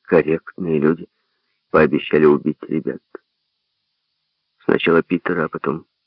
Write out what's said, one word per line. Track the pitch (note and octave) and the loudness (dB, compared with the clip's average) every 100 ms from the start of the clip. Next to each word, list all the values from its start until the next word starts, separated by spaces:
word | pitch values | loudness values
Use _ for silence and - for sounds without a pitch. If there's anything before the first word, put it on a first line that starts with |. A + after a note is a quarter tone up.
корректные | - F2 D2+ D#2+ - - F2 D#2 | 0 2 2 -2 -6 -10 -4 0
люди, | D2+ E2+ F2 _ _ _ _ _ _ | 0 -2 -6 _ _ _ _ _ _
пообещали | D#2+ D2+ D2 - D2+ D2+ | 2 2 0 0 2 4
убить | D2 D2+ D2 | 4 0 -8
ребят. | - D#2 - D2+ _ - _ _ _ _ _ _ _ _ _ _ _ _ _ _ - | -6 -8 -6 -10 _ -20 _ _ _ _ _ _ _ _ _ _ _ _ _ _ -2
Сначала | - F2 E2 | -2 2 0
Питера, | - F2 - D#2 D#2 | 0 -4 -4 -4 -6
а | |
потом | D2+ D2 D#2 - _ | -6 -8 -8 -10 _